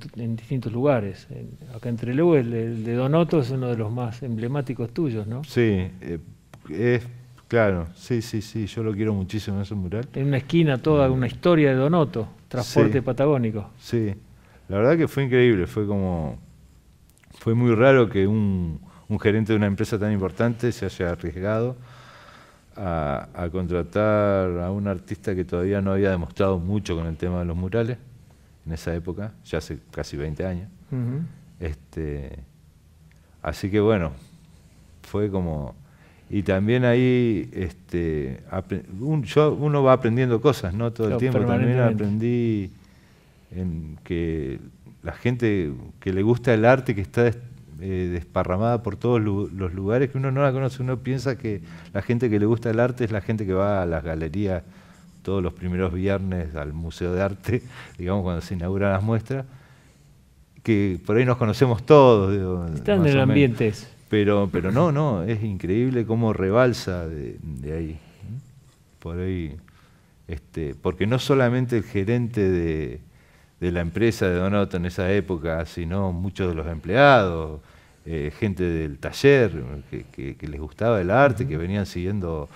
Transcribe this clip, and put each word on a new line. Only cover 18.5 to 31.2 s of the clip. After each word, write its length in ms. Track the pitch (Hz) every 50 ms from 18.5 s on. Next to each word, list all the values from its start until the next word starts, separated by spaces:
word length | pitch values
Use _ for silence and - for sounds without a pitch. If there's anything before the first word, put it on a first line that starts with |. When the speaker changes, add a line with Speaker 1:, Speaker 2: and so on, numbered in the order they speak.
| 95 92 87 82 78 73 - - - - - -
Speaker 2:
un 80 | 104 95
gerente 320 | - 107 101 110 110 110
de 60 | 110
una 100 | 104 104
empresa 320 | 101 98 92 110 - 117 98
tan 140 | 104 107 107
importante 580 | 98 95 90 82 - 113 120 117 113 123 120
se 140 | - - 98
haya 240 | 92 - - 92 87
arriesgado 640 | 87 82 - 82 76 92 92 104 110 110 117 127 127 123 127 - - - - - - - - - - - - - - _ _ - -
a, 500 | 110 101 90 85 80 76 73 69 57 - - -
a 160 | - 90 85
contratar 1080 | 82 92 90 82 90 87 80 - - 104 107 107 107 104 104 101 98 98 92 92 87 87
a 120 | 87 90
un 160 | 98 101 101
artista 480 | 101 95 85 - - 107 - - 110 95
que 80 | 92 87
todavía 380 | - 87 87 90 98 101 101
no 100 | 95 98
había 200 | 95 98 101 98
demostrado 460 | 92 87 78 - - - 101 98 95 87
mucho 360 | 82 92 104 104 101 - 87
con 100 | 82 82
el 100 | 82 80
tema 220 | 76 87 90 90 90
de 60 | 87
los 120 | 85 82
murales, 400 | 87 90 92 101 117 117 117 127 - - - - - - - - - - _ - _ _
en 60 | 78
esa 240 | 82 80 - 87 85
época, 380 | 85 82 90 85 98 101 113 - - -
ya 120 | - -
hace 220 | 78 - - 78 - - -
casi 240 | - 73 71 - -
veinte 300 | 71 73 78 76 - 92
años. 240 | 95 90 87 98 - - - - -
Speaker 1:
Ujú. 320 | 139 127 120 117 131 151